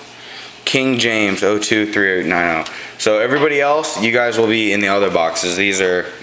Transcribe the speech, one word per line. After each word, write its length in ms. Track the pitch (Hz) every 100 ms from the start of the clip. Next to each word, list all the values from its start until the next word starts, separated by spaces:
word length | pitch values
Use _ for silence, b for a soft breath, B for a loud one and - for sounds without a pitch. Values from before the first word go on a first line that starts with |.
| B B B B B B
King 340 | - 135 131 123
James, 460 | 117 110 104 95
oh 160 | 101 104
two 320 | 104 110 104
three 300 | 104 98 92
eight 40 | 80
nine 380 | 87 87 80 78
oh. 80 | B B -
So 220 | - 107
everybody 400 | 120 143 151 143
else, 420 | 143 151 160 -
you 120 | 117
guys 240 | 120 120 110
will 100 | 113
be 240 | 113 107
in 80 | 101
the 80 | 101
other 220 | 101 98
boxes. 480 | 87 82 - 90 87
These 240 | 101 95
are, 240 | 92 90 85 -